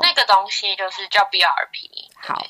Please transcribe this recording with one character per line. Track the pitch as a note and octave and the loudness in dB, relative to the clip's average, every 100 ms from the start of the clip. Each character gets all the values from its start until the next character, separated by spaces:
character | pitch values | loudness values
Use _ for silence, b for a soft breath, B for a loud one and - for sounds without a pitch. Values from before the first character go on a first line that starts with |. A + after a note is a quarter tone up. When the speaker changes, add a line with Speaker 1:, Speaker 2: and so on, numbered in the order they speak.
Speaker 1:
那 | F4 | 0
个 | - - | 0 4
东 | F#3+ G3+ | 4 4
西 | - G3+ G3 | -4 -4 -4
就 | F#3+ | -6
是 | G3 F#3+ | -8 -2
叫 | G#3 | 2
B | G3 F#3 | 2 2
R | E3+ C#3+ - | 2 2 -4
P。 | - - - - - | -10 -16 -16 -18 -14
Speaker 2:
好。 | - - - | -6 -6 -4